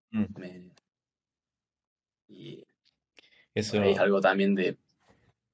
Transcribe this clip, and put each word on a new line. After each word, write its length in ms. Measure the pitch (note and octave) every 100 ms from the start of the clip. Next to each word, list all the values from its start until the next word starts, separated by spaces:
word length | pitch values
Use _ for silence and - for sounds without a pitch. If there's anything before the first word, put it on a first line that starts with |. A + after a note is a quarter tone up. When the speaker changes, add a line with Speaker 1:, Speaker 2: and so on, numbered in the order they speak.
| _
Speaker 1:
Mm. 120 | A2 G2 -
Speaker 2:
Me, 320 | F#2 F3+ F3+ _ _ _ _ _ _ _ _ _ _ _ _ _ _ _ _
y 360 | G#2+ - - - _ _ _ _ - _ _ _
Speaker 1:
Eso 220 | G#2+ G#2+ G#2+
Speaker 2:
por 80 | G2
ahí 60 |
es 60 | F#2+
algo 220 | G2+ G2
también 340 | F#2+ G2 G2
de, 220 | G2 F2+ - _ _ _ _ _ _ _